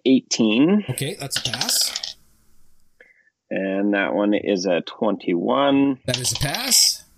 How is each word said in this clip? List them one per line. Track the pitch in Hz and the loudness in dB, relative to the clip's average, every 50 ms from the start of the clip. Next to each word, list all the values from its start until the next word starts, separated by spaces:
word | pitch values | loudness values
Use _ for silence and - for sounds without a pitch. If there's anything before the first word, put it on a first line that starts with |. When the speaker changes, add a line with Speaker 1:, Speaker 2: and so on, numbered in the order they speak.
| - | 2
Speaker 1:
eighteen. | 127 131 123 - - - - 117 107 107 123 147 175 202 214 196 - | 4 4 4 2 0 0 2 2 4 4 4 4 4 4 2 0 -2
Speaker 2:
Okay, | 123 - 135 151 202 | -6 -6 -6 -6 -8
that's | - 139 135 - | -8 -10 -6 -6
a | - | -6
pass. | - - 110 - - 247 - - - - - - - - - - - _ _ _ _ _ - - - - - - - _ _ _ - _ _ _ _ _ _ _ _ - | -6 -4 -4 -4 -2 -2 0 -2 -2 -2 -4 -8 -10 -12 -14 -14 -20 _ _ _ _ _ -20 -20 -20 -20 -20 -20 -20 _ _ _ -20 _ _ _ _ _ _ _ _ -8
Speaker 1:
And | - 95 95 95 95 98 101 104 101 | -6 -4 -4 -4 -2 -2 0 0 0
that | 98 95 67 62 | 0 0 0 0
one | 98 104 104 104 | 0 0 2 0
is | - - - 101 90 90 | 0 0 0 0 0 0
a | 95 87 82 | 0 0 0
twenty-one. | - - - - 117 104 95 87 - - 87 85 95 117 123 135 139 139 139 139 139 139 131 - - | -2 -4 -6 -4 -2 -2 -2 -2 -2 -2 -2 -2 0 0 0 2 2 2 4 4 2 2 0 -4 -4
Speaker 2:
That | - 123 127 | -4 -4 -2
is | 123 - - | -2 -4 -4
a | |
pass. | - - 143 160 160 262 262 - - - - - - - _ _ | -2 -4 -4 -4 -4 -2 2 4 4 4 4 2 -2 -8 _ _